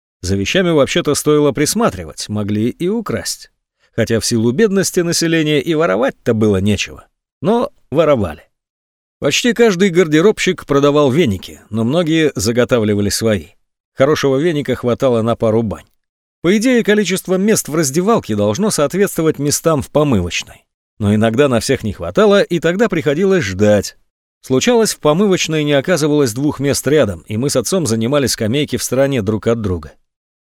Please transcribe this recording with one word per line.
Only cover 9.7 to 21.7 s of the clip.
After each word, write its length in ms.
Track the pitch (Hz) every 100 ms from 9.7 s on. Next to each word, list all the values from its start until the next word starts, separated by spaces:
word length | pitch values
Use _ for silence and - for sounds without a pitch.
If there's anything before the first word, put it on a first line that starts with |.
| 170 202
гардеробщик 760 | 165 170 151 196 208 - 175 -
продавал 460 | 139 143 147 143
веники, 500 | 135 143 92 - - _
но 140 | 107
многие 480 | 113 160 165 160 151 -
заготавливали 720 | 98 120 120 123 107 104 101
свои. 380 | - 110 104 - _ _ _ _ -
Хорошего 400 | 139 151 139 135
веника 380 | 170 147 131 123
хватало 460 | 123 117 135 117
на 140 | 113 113
пару 260 | 113 113
бань. 260 | 113 87 - _ _ _ _ _
По 140 | 165 214
идее, 300 | 240 247 202
количество 500 | 208 180 185 - 185
мест 320 | 208 202 -
в 80 | 156
раздевалке 600 | 143 143 190 220 - 104
должно 360 | 104 110 208
соответствовать 680 | - 143 185 196 - 160 -
местам 420 | 143 - 165 156
в 80 | -
помывочной. 760 | 143 151 107 87 - - - _ _ _ _
Но 140 | 101
иногда 360 | 104 113 113 147
на 100 | 117
всех 240 | -